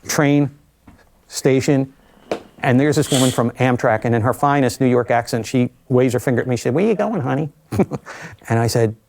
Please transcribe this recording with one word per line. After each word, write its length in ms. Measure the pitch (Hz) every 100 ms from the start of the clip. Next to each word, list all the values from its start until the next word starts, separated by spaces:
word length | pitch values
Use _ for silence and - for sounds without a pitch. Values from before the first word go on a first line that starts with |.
| -
Train 420 | - 143 143 143 - _ _ - - _ _ _
station. 640 | - 143 131 123 139 135 _ _ _ - - - -
And 200 | - 127
there's 160 | 147
this 160 | 147 143
woman 180 | 135 127
from 220 | 123 120
Amtrak, 540 | - 127 123 131 110
and 100 | 120
in 60 | 117
her 120 | 110
finest 460 | 117 143 143 127 -
New 80 | 131
York 240 | 123 120
accent, 340 | 120 117 120
she 260 | 113 131 123 _ _
waves 240 | 127 127
her 60 | 120
finger 220 | 127 120
at 60 | -
me. 80 |
She 80 | 120
said, 100 | -
Where 120 | 127
you 100 | 208
going, 260 | 208 208 220
honey? 300 | 127 135 156 - _
<laughs> 60 | - - - - - - - -
And 100 | 113
I 80 | 117
said 280 | 120 113 113